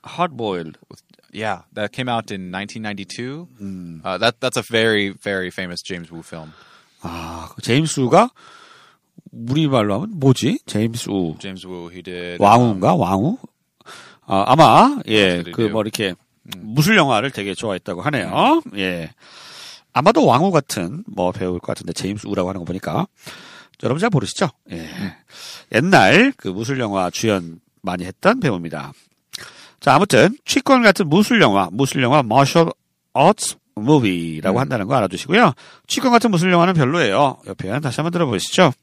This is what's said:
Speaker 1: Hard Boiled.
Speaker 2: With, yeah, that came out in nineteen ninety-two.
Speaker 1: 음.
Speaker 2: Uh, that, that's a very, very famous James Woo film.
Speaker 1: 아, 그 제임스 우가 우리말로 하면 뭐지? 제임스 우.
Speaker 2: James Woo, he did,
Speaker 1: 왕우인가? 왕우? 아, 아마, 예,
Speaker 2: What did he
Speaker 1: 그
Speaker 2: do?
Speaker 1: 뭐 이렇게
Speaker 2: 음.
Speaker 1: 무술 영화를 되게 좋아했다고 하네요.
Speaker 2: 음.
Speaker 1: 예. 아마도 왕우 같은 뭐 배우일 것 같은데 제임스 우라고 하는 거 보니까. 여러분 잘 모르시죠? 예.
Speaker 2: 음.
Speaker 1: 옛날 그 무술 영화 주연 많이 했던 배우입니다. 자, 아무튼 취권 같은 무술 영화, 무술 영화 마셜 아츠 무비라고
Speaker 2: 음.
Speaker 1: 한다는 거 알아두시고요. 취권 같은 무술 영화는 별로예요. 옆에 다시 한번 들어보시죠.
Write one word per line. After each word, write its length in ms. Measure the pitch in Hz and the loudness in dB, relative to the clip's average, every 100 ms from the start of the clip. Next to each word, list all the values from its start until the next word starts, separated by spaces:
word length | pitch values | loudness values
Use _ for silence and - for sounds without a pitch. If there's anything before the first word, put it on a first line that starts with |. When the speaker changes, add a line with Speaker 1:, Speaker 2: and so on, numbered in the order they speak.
Speaker 1:
Hard 320 | - - 175 127 | -16 -6 -6 -4
Boiled. 420 | 110 90 82 76 _ | -6 -6 -8 -16 _
Speaker 2:
With, 140 | - _ _ _ | -20 _ _ _
yeah, 300 | - 107 90 _ | -8 -6 -8 _
that 180 | - 104 | -10 -8
came 160 | - 127 | -6 -4
out 240 | 117 110 | -6 -6
in 180 | 101 90 | -12 -10
nineteen 320 | 92 101 117 | -10 -10 -12
ninety-two. 640 | 110 98 95 - 123 147 170 _ | -12 -12 -12 -12 -12 -12 -18 _
Speaker 1:
음. 400 | 98 92 87 82 | -12 -12 -14 -12
Speaker 2:
Uh, 140 | 95 90 | -8 -2
that, 220 | 95 - | -2 -2
that's 160 | 127 123 | -6 -6
a 60 | |
very, 480 | 107 113 113 104 98 | -4 0 0 0 -2
very 400 | 95 104 98 90 | -6 -6 -6 -6
famous 300 | - 90 90 | -8 -10 -12
James 300 | - 90 82 | -12 -14 -12
Woo 120 | 82 | -18
film. 300 | - 82 78 78 _ _ _ _ | -16 -18 -18 -20 _ _ _ _
Speaker 1:
아, 460 | 85 85 82 82 85 | -14 -12 -12 -14 -16
그 80 | - | -12
제임스 380 | - 127 160 - | 0 0 0 -2
우가 300 | 123 170 240 _ - - - - _ _ _ - - | 4 4 4 _ -20 -20 -20 -20 _ _ _ -20 -20
우리말로 640 | 117 117 143 151 131 104 | -14 -4 0 2 2 2
하면 240 | 101 202 190 | -2 -4 2
뭐지? 400 | 135 127 127 247 - | 4 4 2 -2 -4
제임스 420 | 104 113 113 - | -2 -2 -4 -4
우. 280 | 101 85 76 | -2 -2 -6
Speaker 2:
James 260 | 101 92 | -14 -14
Woo, 240 | 90 90 85 | -14 -14 -14
he 140 | 87 | -16
did, 400 | 87 90 87 87 | -14 -12 -10 2
Speaker 1:
왕우인가? 540 | 101 117 120 98 110 175 | 6 6 4 2 0 2
왕우? 420 | 87 95 135 247 - _ _ _ - - - _ - | 0 0 0 -4 -12 _ _ _ -20 -20 -20 _ -4
아, 180 | 98 104 | -2 2
아마, 500 | 143 143 139 240 285 - | 6 8 8 6 2 0
예, 140 | 110 | 2
Speaker 2:
What 220 | 95 87 | 2 0
did 40 | 85 | -4
he 40 | |
Speaker 1:
그 100 | 87 | -4
Speaker 2:
do? 80 | 110 | -2
Speaker 1:
뭐 120 | 110 | -2
이렇게 320 | 107 - 101 87 _ _ - | -4 -4 -6 -6 _ _ -20
Speaker 2:
음. 60 | 92 | -16
Speaker 1:
무술 340 | 107 123 156 214 | -4 0 4 4
영화를 340 | 139 110 135 | 4 2 -2
되게 220 | 127 101 | -6 -8
좋아했다고 480 | 92 110 90 - 87 | -6 -6 -6 -8 -6
하네요. 600 | 120 139 95 139 226 330 - | -4 -4 -4 0 2 2 -2
Speaker 2:
음. 120 | - | -6
Speaker 1:
예. 340 | - 90 160 _ _ - - - - - _ | -4 -4 -10 _ _ -20 -20 -20 -20 -20 _
아마도 320 | 123 165 262 | 2 4 6
왕우 280 | 190 120 190 | 4 4 4
같은 500 | 165 - - 87 151 226 | 2 0 -8 -8 -10 -10
뭐 240 | - 90 | -4 -2
배우일 260 | 92 92 87 | -2 -6 -6
것 80 | - | -6
같은데 240 | - 90 | -8 -8
제임스 340 | 82 92 104 104 | -6 -6 -6 -6
우라고 200 | 98 90 | -4 -4
하는 120 | 95 | -6
거 40 | |
보니까. 420 | 85 90 - 80 190 _ - - - - - _ | -8 -8 -4 -4 -6 _ -20 -20 -20 -20 -20 _
여러분 160 | - 143 | -4 -2
잘 100 | 226 | 0
모르시죠? 380 | 160 104 - 180 _ _ | 0 -2 -4 -6 _ _
예. 100 | 85 | -14
Speaker 2:
음. 320 | 82 92 98 - _ - - - _ | -12 -10 -10 -12 _ -20 -20 -20 _
Speaker 1:
옛날 600 | 107 170 170 98 156 262 - | -2 4 6 6 6 4 0
그 120 | 98 | -8
무술 300 | 92 113 131 | -6 -6 -4
영화 320 | 113 98 90 | -4 -2 -4
주연 500 | - 113 98 82 82 _ _ | -2 -2 -2 -4 -16 _ _
많이 220 | 92 90 | -8 -8
했던 340 | 90 - 185 254 | -8 -2 0 0
배우입니다. 520 | 156 92 82 80 69 135 _ _ _ - - - - _ | -2 -4 -8 -12 -12 -18 _ _ _ -20 -20 -20 -20 _
자, 140 | - | 4
아무튼 420 | 135 202 120 160 277 | 4 6 6 4 2
취권 380 | - 277 - 262 | -4 -2 2 4
같은 260 | 226 185 160 | 4 2 2
무술 320 | 165 214 233 | 2 2 4
영화, 280 | 139 98 87 | 4 4 0
무술 300 | 101 135 - | -2 -2 0
영화 200 | 123 147 | 2 2
마셜 480 | 117 123 139 170 165 - _ _ _ | 4 2 4 4 2 -2 _ _ _
아츠 420 | 123 160 214 - - _ | 2 4 4 -4 -10 _
무비라고 840 | - 113 151 107 90 82 78 92 110 | -6 2 2 2 0 -4 -4 -2 -2
Speaker 2:
음. 20 | |
Speaker 1:
한다는 260 | 143 123 98 | -2 -4 -2
거 80 | |
알아두시고요. 600 | 135 95 90 131 196 214 - - - _ | 0 -2 -6 -2 2 2 0 -16 -20 _
취권 240 | - 254 | -4 2
같은 180 | 240 233 | 2 2
무술 220 | 180 185 | 0 2
영화는 220 | 175 175 | 4 4
별로예요. 640 | 170 131 170 123 98 143 - - | 2 2 2 0 2 0 -2 -14
옆에 340 | 98 92 123 | -10 -6 -4
다시 160 | 151 120 | -4 -4
한번 160 | 160 | -4
들어보시죠. 600 | 170 151 101 - - 170 - | -2 -2 -2 -2 2 2 2